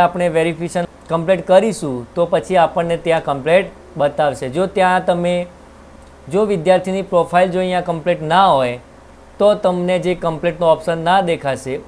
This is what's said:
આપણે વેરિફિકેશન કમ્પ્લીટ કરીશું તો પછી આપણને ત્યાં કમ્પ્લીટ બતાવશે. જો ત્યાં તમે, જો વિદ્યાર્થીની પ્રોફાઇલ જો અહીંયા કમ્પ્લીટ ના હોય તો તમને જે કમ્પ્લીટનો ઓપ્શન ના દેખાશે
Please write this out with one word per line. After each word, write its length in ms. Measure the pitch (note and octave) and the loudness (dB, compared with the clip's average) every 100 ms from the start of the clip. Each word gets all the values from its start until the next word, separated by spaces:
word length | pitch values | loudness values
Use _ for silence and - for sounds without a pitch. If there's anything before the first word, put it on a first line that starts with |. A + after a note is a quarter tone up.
આપણે 240 | F3 F3+ F3 D#3+ | 4 2 0 0
વેરિફિકેશન 520 | E3 D#3 E3+ F3+ F3 - - | 0 -2 -6 -4 -6 -10 -6
કમ્પ્લીટ 320 | E3 E3 F3+ F3+ | -2 0 0 4
કરીશું 480 | F#3+ A3 F3 D3+ B2 A#2 | 4 4 0 -6 -6 -6
તો 120 | E3+ E3+ | -4 0
પછી 260 | F3 - F#3 | 0 0 2
આપણને 340 | D#3+ F3 E3+ E3 | 2 0 -2 -2
ત્યાં 220 | E3+ D#3+ D#3 | 0 -2 -2
કમ્પ્લીટ 400 | C#3 D3 F#3 F3+ - - D3+ | -4 2 2 0 -8 -12 -2
બતાવશે. 480 | C#3+ D3+ D3+ B2 C3 D3+ | -2 0 -2 -2 -4 -4
જો 100 | F#3+ F#3+ | -2 0
ત્યાં 280 | F#3 F#3 F#3 | 2 2 0
તમે, 240 | F3 F3 F3 F3 - - - - - - - C3+ | 0 0 -2 -6 -14 -20 -20 -20 -20 -20 -20 -4
જો 140 | F3+ G#3 | -2 0
વિદ્યાર્થીની 500 | F#3+ E3 F#3 F#3 F#3+ F#3 | 0 2 2 2 -6 0
પ્રોફાઇલ 420 | F3 D#3+ F3 F#3 F3+ | 0 2 2 2 0
જો 40 | F#3 | -2
અહીંયા 240 | F3+ F3+ | -2 -2
કમ્પ્લીટ 340 | E3 F3 D#3+ D#3 | -4 -2 -2 2
ના 160 | F3+ F#3+ C#3 | 4 4 4
હોય 240 | B2 B2 - - - - - - | 0 -4 -14 -20 -20 -20 -12 0
તો 140 | G3+ G#3 F#3 | 2 2 0
તમને 320 | F3+ F3 F3+ F3 | 0 0 0 -2
જે 100 | F3 E3+ | -2 -4
કમ્પ્લીટનો 480 | D#3 F3 D#3+ E3+ | -4 -4 0 2
ઓપ્શન 320 | D#3 E3+ E3 E3 | 2 0 -2 0
ના 80 | F#3+ F3 | 2 2
દેખાશે 500 | D#3 C#3 C3 C3 C3 | -2 -4 -6 -6 -10